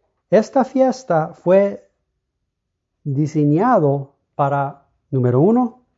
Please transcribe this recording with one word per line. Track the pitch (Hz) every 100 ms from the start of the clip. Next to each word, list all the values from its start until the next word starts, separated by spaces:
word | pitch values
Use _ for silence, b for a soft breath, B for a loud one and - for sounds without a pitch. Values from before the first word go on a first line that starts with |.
| _ _ -
esta | 190 220 269
fiesta | 254 262 262 - - 165 160
fue | - 170 190 202 202 _ _ _ _ _ _ _ _ _ _ _ _
diseñado | 147 135 151 151 147 151 240 233 147 139 139 _ _
para, | - 143 143 139 - _ _ _
número | 135 123 -
uno, | 180 233 247 - _